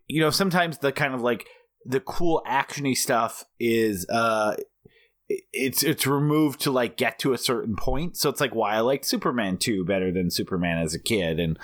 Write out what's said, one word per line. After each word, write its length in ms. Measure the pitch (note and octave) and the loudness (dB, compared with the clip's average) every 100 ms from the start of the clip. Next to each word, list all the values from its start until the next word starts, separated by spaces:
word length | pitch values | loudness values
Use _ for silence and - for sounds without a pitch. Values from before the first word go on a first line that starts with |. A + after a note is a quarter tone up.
| - | -4
you 140 | D3 | 0
know, 100 | D#3 | 2
sometimes 480 | - G3 F3+ E3+ D3 | 2 2 2 0 -2
the 140 | C#3 | -2
kind 200 | C3 C#3+ | 0 -2
of, 100 | C3 | 0
like, 260 | A#2+ A#2 - - _ _ | 0 -2 -4 -20 _ _
the 140 | B2+ C3 | -4 -4
cool 420 | - - F3 D#3 - | -2 0 2 2 2
actiony 480 | C3 - - C#3 A#2+ | -2 -2 -2 0 0
stuff 460 | - A#2+ A2+ - - - | 2 2 2 -4 -16 -4
is, 480 | A#2 A2+ A2 F#2+ F2+ | 0 2 2 0 -2
uh, 440 | A#2 A2+ A2 G#2+ - - _ - _ _ _ - | 0 2 2 0 -2 -8 _ -20 _ _ _ -8
i-, 120 | - - | -8 -6
it's, 300 | G#2 C3 - | -4 -2 0
it's 240 | C#3+ C#3+ C3 | 0 0 0
removed 540 | C#3+ D3 D3+ D#3 B2+ | 2 4 4 2 0
to, 100 | D3 | 0
like, 260 | B2+ A#2 - | 2 0 0
get 220 | A#2 - | -2 0
to 140 | C3+ | -2
a 60 | C#3+ | 0
certain 360 | - A#2 A2+ | 0 -2 -2
point. 420 | G2 - C3 E3 - | -2 0 0 -2 -2
So 120 | D3+ | -2
it's, 100 | - | 0
like, 140 | C3+ | -2
why 200 | A2 G#2 | 0 0
I 60 | A2 | 2
liked 260 | A#2 C#3 - | 2 0 -2
Superman 500 | - C#3 B2 G2 F#2 | -2 -2 -2 -2 -2
two 260 | - G2 | 0 0
better 280 | F2 G2 F#2 | 0 0 0
than 180 | F2+ F2 | 0 0
Superman 480 | - F#2+ F#2 F2 E2 | -2 -2 -2 0 0
as 160 | E2 | -2
a 60 | E2 | -4
kid, 380 | - A2 E2 D#2+ | -2 0 0 0
and 180 | E2 D#2+ | -2 -4